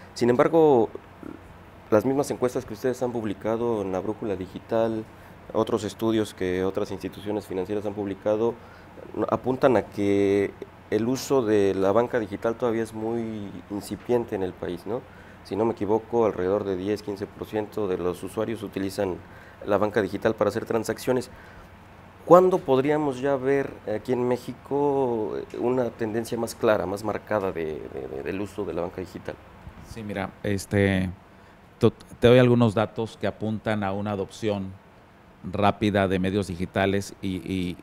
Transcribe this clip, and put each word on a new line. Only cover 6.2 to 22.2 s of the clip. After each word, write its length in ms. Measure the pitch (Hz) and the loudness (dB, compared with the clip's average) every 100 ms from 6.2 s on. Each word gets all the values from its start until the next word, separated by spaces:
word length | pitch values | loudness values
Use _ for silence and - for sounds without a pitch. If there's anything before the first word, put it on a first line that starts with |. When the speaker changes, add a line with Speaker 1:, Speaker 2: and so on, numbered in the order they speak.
| 107 | -2
Speaker 1:
que 300 | - 92 92 | -4 -2 -2
otras 260 | 92 101 101 | -2 -2 -6
instituciones 560 | 95 95 - 101 104 - | -6 -10 -8 -6 -6 -4
financieras 380 | 95 92 104 | -6 -4 -4
han 100 | 104 | -4
publicado, 600 | 101 101 98 107 107 117 113 - - - - - - 107 | -6 -6 -4 -2 0 0 -2 -10 -20 -20 -20 -10 -4 0
apuntan 480 | 113 120 127 139 110 | 0 0 2 4 4
a 60 | |
que 680 | 95 - 101 101 98 101 98 - - - - | 2 -2 2 4 4 2 0 -4 -16 -16 -2
el 180 | 107 113 | 0 0
uso 340 | 127 - 135 | -2 0 2
de 320 | 107 107 98 | 4 4 4
la 180 | 95 95 | 4 4
banca 260 | 104 120 123 | 4 2 0
digital 380 | 101 - 113 113 | -4 -4 -4 -2
todavía 260 | 123 113 | -2 -2
es 120 | 107 | -4
muy 560 | 110 110 117 113 107 101 92 - | -6 -4 -4 -4 -8 -10 -12 -8
incipiente 640 | 101 - 101 - 120 117 | -8 -6 -6 0 0 0
en 80 | 101 | -4
el 100 | 92 | -4
país, 340 | - 90 87 - | -6 -8 -8 -6
¿no? 140 | 123 - - - - | -8 -8 -20 -20 -18
Si 120 | - 98 | -6 0
no 80 | |
me 80 | 113 | 0
equivoco, 540 | 110 98 110 - 117 110 | 0 0 0 0 2 2
alrededor 380 | - 92 101 | 2 0 0
de 120 | 98 90 | 0 -2
diez, 260 | 98 104 | -2 -4
quince 240 | - 98 101 | -6 -8 -8
por 200 | - 107 | -10 -6
ciento 420 | 107 104 - 101 | -4 -4 -4 -2
de 100 | 90 | 0
los 240 | 87 87 | -2 -4
usuarios 400 | 95 110 107 107 | -6 -4 -4 -4
utilizan 540 | 98 95 95 101 98 87 - - - - - | -6 -4 -4 -2 -2 -4 -10 -20 -20 -8 0
la 100 | 101 | 2
banca 240 | 104 117 | 2 2
digital 340 | 98 101 113 | 0 0 0
para 140 | 110 104 | 2 0
hacer 160 | 110 110 | 0 -2
transacciones. 640 | 113 110 107 - 127 - - - - - - - - - - | -2 -2 -4 0 0 -2 -12 -20 -20 -20 -20 -20 -20 -20 -4